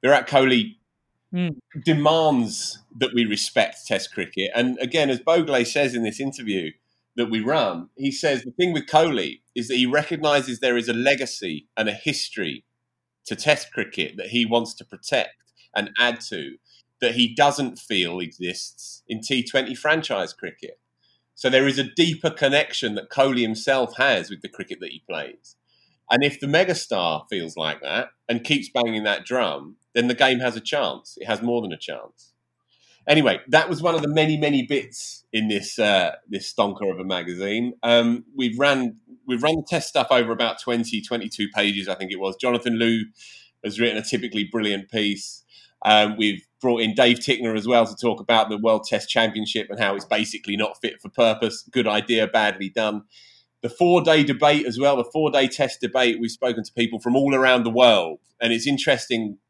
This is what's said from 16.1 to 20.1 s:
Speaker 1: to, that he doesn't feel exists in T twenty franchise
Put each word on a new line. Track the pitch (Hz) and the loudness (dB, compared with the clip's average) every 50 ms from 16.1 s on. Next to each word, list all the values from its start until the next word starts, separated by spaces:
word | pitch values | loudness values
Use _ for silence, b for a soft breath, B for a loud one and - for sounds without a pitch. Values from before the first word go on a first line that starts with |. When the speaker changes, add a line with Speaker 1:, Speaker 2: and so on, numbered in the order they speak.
| 120 117 - - | 0 -4 -10 -12
Speaker 1:
to, | 110 87 73 69 64 - b b b b b _ _ _ | -10 -10 -10 -12 -14 -18 b b b b b _ _ _
that | - 120 117 | -2 -2 2
he | 120 123 117 120 | 2 0 0 2
doesn't | 131 147 143 139 147 139 123 - - | 2 2 2 2 0 -6 -6 -8 -12
feel | - - 113 98 90 85 87 90 | -10 -6 -2 -2 -2 -2 -4 -6
exists | 90 82 - - 90 87 92 - - - - - - - - - _ _ | -8 -10 -10 -10 -10 -8 -8 -8 -12 -14 -16 -20 -20 -20 -20 -20 _ _
in | 117 110 | -10 -10
T | 107 - 139 127 120 | -6 -4 -2 -2 -4
twenty | 127 - 135 131 117 127 | -2 -2 -2 -2 -2 -8
franchise | 123 - 151 156 160 156 - | -6 0 0 0 0 0 -4